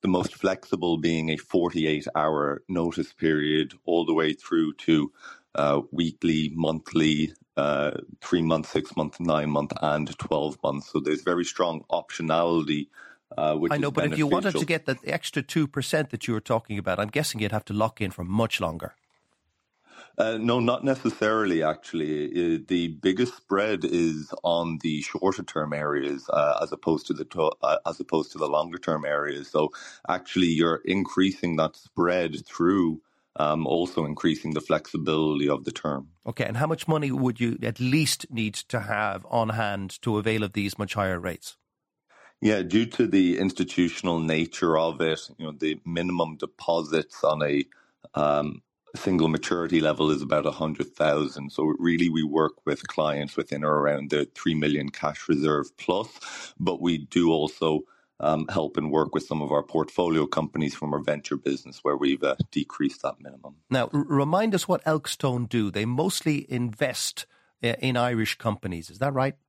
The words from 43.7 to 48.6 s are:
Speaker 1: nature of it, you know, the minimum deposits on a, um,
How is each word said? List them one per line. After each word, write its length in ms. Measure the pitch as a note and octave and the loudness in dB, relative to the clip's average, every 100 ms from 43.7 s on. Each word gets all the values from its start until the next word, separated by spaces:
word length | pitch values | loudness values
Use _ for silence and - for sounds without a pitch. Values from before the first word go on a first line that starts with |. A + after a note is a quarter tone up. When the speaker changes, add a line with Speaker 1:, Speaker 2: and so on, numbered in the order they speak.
| - F2 - F#2 E2+ | 2 2 2 0 0
Speaker 1:
nature 580 | D#2+ D#2+ E2 - F2 D#2+ | 2 0 0 0 2 4
of 240 | E2 D2 | 2 2
it, 200 | E2 D#2 - - | 0 0 -6 -12
you 60 | D#2+ | -12
know, 80 | D2 | -4
the 220 | D#2 D2+ | -2 -2
minimum 540 | E2+ E2+ F2 F2 E2 D#2 | -4 -4 -2 0 -2 -4
deposits 840 | D#2 _ - E2+ D2+ D#2 D2+ - | -10 _ 0 0 2 -2 -2 -2
on 180 | D2 D#2 | 0 2
a, 240 | D2 C#2+ C#2 _ _ _ - | 0 0 -2 _ _ _ -10
um, 480 | D2 D2+ D2 D2 - | 0 2 2 0 -6